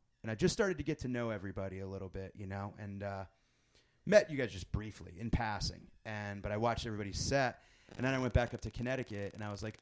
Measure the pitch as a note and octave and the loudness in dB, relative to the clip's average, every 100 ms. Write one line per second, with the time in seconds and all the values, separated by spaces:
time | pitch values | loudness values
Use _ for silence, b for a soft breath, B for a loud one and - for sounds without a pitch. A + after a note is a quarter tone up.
0 | _ _ A2 A2 F3+ - G3+ D#3 D3 D3+ | _ _ -4 2 2 4 2 2 -2 -2
1 | B2+ A#2+ A#2 G#2 F#2+ F#2+ G2 F#2+ F#2+ F#2+ | 0 0 0 -2 -4 -4 -4 -4 -6 -6
2 | F#2+ F#2+ F#2+ - G2 G2 G2+ - G#2 G2+ | -6 -8 -8 -8 -6 -4 -6 -6 -8 -6
3 | G2+ G2 F#2+ _ b b b b b b | -4 -6 -8 _ b b b b b b
4 | - G#3 - C#3 A#2+ G2 - G2+ G#2+ - | 8 8 8 0 -2 -2 -4 -2 -2 -8
5 | F2 F2 A#2 - A2 G2+ - F2+ - - | -12 -6 0 2 2 0 -2 -4 -14 -14
6 | A2+ G#2+ G#2 G2+ G2+ G#2 A#2 A2+ A#2 G#2 | -6 -4 -4 -4 -2 2 4 2 0 -2
7 | G2+ F#2 - C#3 B2 - B B B - | -4 -2 2 4 2 0 B B B -2
8 | B2+ C3 B2+ B2 A#2 A#2 A2+ - A#2+ C3 | 0 2 4 4 4 -2 -6 -4 -2 -2
9 | A#2+ G#2 G2+ - G#2 G2+ G#2+ - | -2 -4 -6 -6 -6 -6 -6 -4